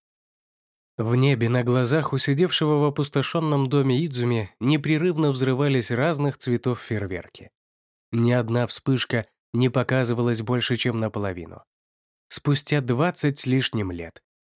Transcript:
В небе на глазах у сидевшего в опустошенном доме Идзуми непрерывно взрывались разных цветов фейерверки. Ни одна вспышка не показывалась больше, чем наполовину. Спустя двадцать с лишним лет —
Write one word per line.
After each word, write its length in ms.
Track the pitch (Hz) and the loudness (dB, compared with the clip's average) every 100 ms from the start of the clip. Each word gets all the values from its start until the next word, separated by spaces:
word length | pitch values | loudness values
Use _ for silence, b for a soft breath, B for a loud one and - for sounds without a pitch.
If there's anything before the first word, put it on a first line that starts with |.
| _ _ _ _ _ _ _ _ _ - | _ _ _ _ _ _ _ _ _ -4
В 180 | 110 | 0
небе 340 | 127 135 120 117 | 4 4 4 2
на 140 | 123 | 2
глазах 500 | 120 127 120 156 143 | 2 2 2 0 0
у 60 | 135 | -2
сидевшего 600 | - 139 180 - 151 147 | 0 2 2 2 2 2
в 60 | |
опустошенном 840 | 147 147 143 143 131 170 156 143 131 | 2 0 -2 -2 0 0 0 0 2
доме 360 | 143 135 131 | 2 2 2
Идзуми 460 | 165 123 120 117 98 - | 0 -2 0 0 -2 -2
непрерывно 720 | 120 151 147 156 180 156 151 | 0 2 2 0 2 2 2
взрывались 600 | 131 131 127 143 135 110 | 2 2 2 2 2 0
разных 460 | 120 156 143 143 - | 0 0 0 -2 -2
цветов 420 | 127 120 131 120 | -2 -2 0 -4
фейерверки. 680 | - 107 98 90 - - - _ _ _ _ _ _ | -4 -6 -4 -8 -10 -18 -20 _ _ _ _ _ _
Ни 220 | 117 117 | 0 4
одна 340 | 123 110 120 120 | 2 2 0 -2
вспышка 600 | - - 127 - 120 - _ _ | -4 -2 -2 0 -4 -4 _ _
не 160 | 117 127 | 0 2
показывалась 720 | 127 120 131 120 117 120 113 | 2 2 0 0 0 0 -2
больше, 340 | 110 123 - 117 | -2 -2 0 -2
чем 220 | 123 113 | -2 -2
наполовину. 640 | 110 104 101 87 80 - _ _ _ _ _ _ - | -4 -4 -6 -6 -12 -16 _ _ _ _ _ _ -12
Спустя 520 | - 147 139 - 147 | -4 0 0 0 -2
двадцать 580 | 123 120 175 - 147 - | 0 0 0 0 -2 -2
с 80 | 127 | 0
лишним 460 | 131 120 113 98 | 0 0 -4 -4
лет — 300 | 87 85 - _ _ _ | -6 -10 -16 _ _ _